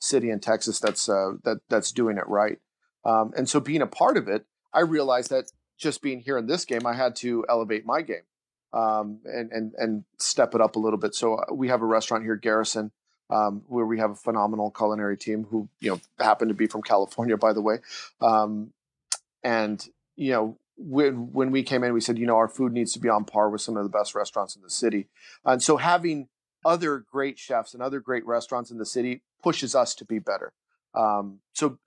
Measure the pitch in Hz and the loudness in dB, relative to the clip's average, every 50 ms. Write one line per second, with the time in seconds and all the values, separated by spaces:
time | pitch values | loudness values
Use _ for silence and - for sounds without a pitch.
0 | - - 139 127 120 117 107 101 - 117 110 107 - 113 101 - 110 104 98 - | -2 0 0 2 2 0 -2 -2 0 0 0 0 0 -4 -2 0 0 0 0 0
1 | - 113 101 98 95 95 98 - - 117 110 - - - 117 104 - - - 123 | 0 0 2 2 0 -2 -4 -4 -2 -2 -2 -2 -2 0 0 0 0 0 0 0
2 | 117 110 104 95 - - 104 101 107 107 - - _ _ _ _ _ _ _ _ | 0 2 0 -2 -2 0 2 2 2 0 -2 -6 _ _ _ _ _ _ _ _
3 | - 113 113 110 110 113 - 135 131 - - 147 117 143 156 151 123 - - - | 0 2 2 2 2 0 -2 -4 -2 0 0 0 0 0 0 0 0 -2 0 2
4 | 180 254 294 165 104 98 101 107 - _ _ _ _ _ - 156 175 160 160 151 | 2 4 4 2 0 0 -4 -4 -4 _ _ _ _ _ 0 2 2 2 2 0
5 | 139 131 123 123 120 - 135 131 127 - - _ _ _ _ - - 151 - - | 2 2 2 0 0 -2 -2 -2 -4 -4 -12 _ _ _ _ -6 -4 -4 -4 -2
6 | - 139 127 123 117 139 135 123 113 123 170 180 - - 120 117 120 120 117 131 | -4 -6 -6 -4 -4 -4 -2 -2 0 -2 -2 -2 -2 -4 -4 -2 -2 -2 0 0
7 | 127 123 123 - 123 123 120 117 110 - 120 113 113 101 110 107 113 113 131 165 | 0 -2 -2 -2 -2 -2 -2 0 2 2 0 0 2 0 -2 -2 0 -2 -2 -2
8 | 160 120 90 85 - _ _ _ _ _ _ _ _ _ - 113 113 110 107 107 | -2 -4 -8 -8 -10 _ _ _ _ _ _ _ _ _ -2 0 0 2 2 0
9 | 104 104 107 110 123 - 123 120 113 117 117 110 110 110 - - 117 113 107 104 | -2 -4 -8 -12 -12 -8 -8 -8 -8 -6 -6 -6 -6 -6 -4 -4 -2 -2 -2 -4
10 | - _ _ - - - - 143 120 - - 113 110 107 - 110 110 110 107 95 | -6 _ _ -6 -6 -2 2 2 2 4 4 4 4 4 4 0 0 0 0 0
11 | 110 101 - - 120 113 110 - - - - 135 131 123 127 110 113 110 110 110 | -2 -4 -2 0 0 0 0 0 -2 -4 -4 -2 0 0 0 0 2 2 2 2
12 | - - 117 110 110 113 110 104 - 110 110 110 107 - - 110 107 107 - _ | 2 0 -2 -2 0 -2 -4 -2 0 2 2 2 2 0 -2 -4 -4 -6 -10 _
13 | _ _ _ _ _ - 110 107 107 101 101 104 - 143 123 120 113 110 117 110 | _ _ _ _ _ -2 0 2 2 0 -2 -4 -8 -4 -2 -2 0 0 0 0
14 | 110 104 101 - - 120 113 107 104 104 110 107 104 107 - - 110 107 107 107 | 0 -2 -2 -4 -4 -2 0 0 0 0 0 -2 -4 -4 -2 0 0 0 0 0
15 | 104 101 98 - - 110 107 110 107 104 113 110 101 - _ _ - 104 92 87 | -2 -2 -4 -4 -4 -4 -4 -4 -4 -4 -4 -4 -4 -6 _ _ -2 -2 -2 -2
16 | - _ _ - - 110 104 - 117 113 101 110 110 104 - 110 - - 107 98 | -6 _ _ 0 4 4 4 4 2 0 2 0 0 -2 -2 -6 0 2 2 2
17 | 98 - - - 117 120 107 104 113 110 101 107 104 110 110 120 - - - - | 2 0 -4 -4 0 0 2 2 2 2 2 2 0 0 -2 -2 -6 -12 -16 -16
18 | - - _ _ - 113 110 107 107 107 107 104 107 - _ _ _ _ _ _ | -16 -18 _ _ 2 4 4 4 2 0 -2 -6 -8 -10 _ _ _ _ _ _
19 | _ _ - - _ _ _ _ - 120 117 113 107 104 104 - - - _ _ | _ _ -8 -8 _ _ _ _ -2 0 0 2 0 0 -2 -6 -8 -14 _ _
20 | _ _ _ - 143 135 123 110 110 110 - - _ _ _ - 214 147 131 143 | _ _ _ -4 -2 0 2 2 0 0 -4 -10 _ _ _ -16 -10 0 2 4
21 | 147 139 127 120 120 123 - 135 131 131 135 135 131 - 135 123 123 123 117 117 | 4 4 2 -2 -6 -4 0 0 0 2 2 0 0 0 0 0 2 2 0 0
22 | 117 123 117 113 120 120 113 113 113 110 - - 131 120 117 120 113 113 - 117 | 0 0 -2 0 2 4 4 4 4 2 0 -2 -2 0 0 0 -2 -2 -4 -2
23 | 120 113 107 107 104 - - 104 107 104 107 104 - 117 110 104 101 101 104 104 | 2 2 2 2 2 0 2 2 2 2 0 -2 -6 -4 -4 -4 -4 0 0 -2
24 | 101 - - 104 101 - - 107 98 - - 101 95 90 - - 123 113 107 101 | -2 0 -4 -4 -6 -4 -4 -6 -6 -6 -10 -16 -12 -10 -4 -2 0 0 0 -2
25 | 98 - _ _ - - - _ _ 131 131 123 - - 151 131 151 170 175 175 | -4 -8 _ _ -20 -20 -20 _ _ 2 2 2 4 2 2 4 4 2 2 2
26 | 170 170 151 143 127 - _ _ _ _ _ _ - 165 175 170 170 151 143 127 | 2 -2 -2 -4 -6 -12 _ _ _ _ _ _ 0 2 2 2 0 -2 -2 -4
27 | 104 _ 131 139 139 139 - - - - 123 113 110 - - 123 127 135 139 131 | -6 _ -4 -4 -2 -4 -4 -8 -6 -4 -2 -2 -2 -4 -8 -8 -6 -6 -6 -6
28 | - 127 127 117 - 117 117 117 - - 131 120 117 - 117 113 104 - - 127 | -4 -4 -4 -4 -2 -2 -2 -2 -2 -2 -4 -6 -4 -8 -8 -8 -8 -4 -2 -2
29 | 120 123 123 - - _ _ _ - 175 151 - 135 113 - 127 120 - - - | -2 -2 -4 -6 -10 _ _ _ -2 0 0 0 -2 2 2 2 2 2 -2 -8
30 | 107 - 113 107 - 104 98 - - - - _ _ _ _ _ _ _ - 117 | -8 -6 -4 -4 -2 -4 -4 -4 -6 -12 -14 _ _ _ _ _ _ _ 0 2
31 | 113 107 104 101 101 98 98 98 _ _ - - 151 143 127 - _ | 2 2 2 0 -2 -6 -12 -16 _ _ -4 -2 -2 -2 -2 -6 _